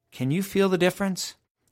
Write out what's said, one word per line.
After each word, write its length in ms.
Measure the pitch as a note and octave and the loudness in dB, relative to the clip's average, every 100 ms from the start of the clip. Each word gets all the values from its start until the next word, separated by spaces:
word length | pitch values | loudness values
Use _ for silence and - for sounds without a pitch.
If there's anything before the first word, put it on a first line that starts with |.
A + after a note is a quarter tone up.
| _ | _
Can 180 | - B2+ | -6 -2
you 120 | E3+ | -2
feel 260 | G3 F#3+ G3 | 0 2 2
the 100 | F3+ | 4
difference? 560 | F3+ - G3 F3+ - - _ _ _ | 2 0 -4 -4 -8 -14 _ _ _